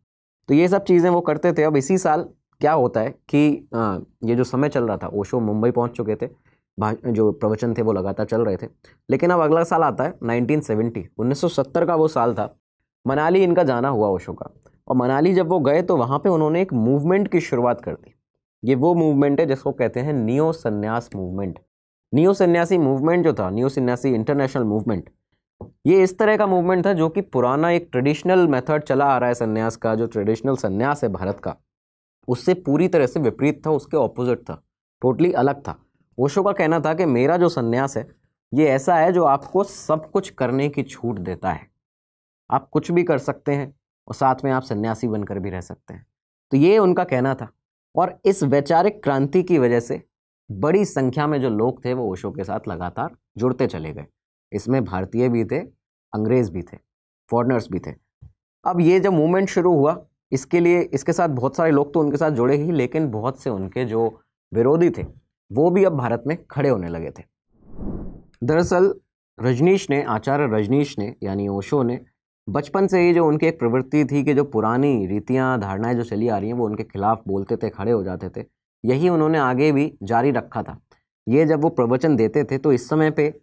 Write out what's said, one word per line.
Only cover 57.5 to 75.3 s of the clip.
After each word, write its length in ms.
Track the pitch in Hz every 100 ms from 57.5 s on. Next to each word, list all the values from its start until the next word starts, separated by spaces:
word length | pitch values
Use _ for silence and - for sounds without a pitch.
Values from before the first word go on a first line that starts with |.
| 123 -
भी 80 | -
थे। 140 | 76 - _ _ - _ _ _
अब 160 | - 175
ये 180 | 165 185
जब 140 | 196
मूवमेंट 360 | 175 156 185 196
शुरू 240 | 196 175
हुआ, 300 | 160 147 175 - _ _
इसके 280 | 131 - 175
लिए, 220 | 175 175
इसके 320 | - 143 -
साथ 160 | 170 170
बहुत 260 | 127 131
सारे 160 | 151 160
लोग 220 | 143 143
तो 60 | 165
उनके 180 | 147 143
साथ 140 | 156
जुड़े 260 | 131 123 147
ही, 140 | 156
लेकिन 400 | 160 123 160 151
बहुत 300 | 107 120 139
से 80 | 135
उनके 360 | 101 95 123
जो 360 | 120 113 113 - _ _ _
विरोधी 360 | 107 123 165 175
थे 160 | - 80 - _ _ _
वो 180 | 107 170
भी 140 | 185
अब 140 | 190 147
भारत 260 | 120 117 135
में 100 | 170
खड़े 240 | - - 139
होने 200 | 110 85
लगे 220 | 82 76
थे। 120 | - - _ _ _ - - - - - - - _
दरअसल 500 | 120 156 175 180 196 - _ _ _ -
रजनीश 500 | 120 123 170 196 -
ने, 140 | 139
आचार्य 440 | - 110 139 143 139
रजनीश 460 | 107 104 135 139 -
ने, 160 | 101 -
यानी 240 | 98 98 101
ओशो 360 | 98 95 147
ने 160 | 117 127 - _ _ _ -
बचपन 380 | 139 151 196 196
से 120 | 190
ही 120 | 175
जो 140 | 170 160
उनकी 200 | 151 165
एक 120 | 160
प्रवृत्ति 460 | 120 127 131 147
थी 180 | 139 143
कि 100 | 139
जो 100 | 139
पुरानी 640 | 143 113 110 123 143 123
रीतियाँ, 540 | 92 104 104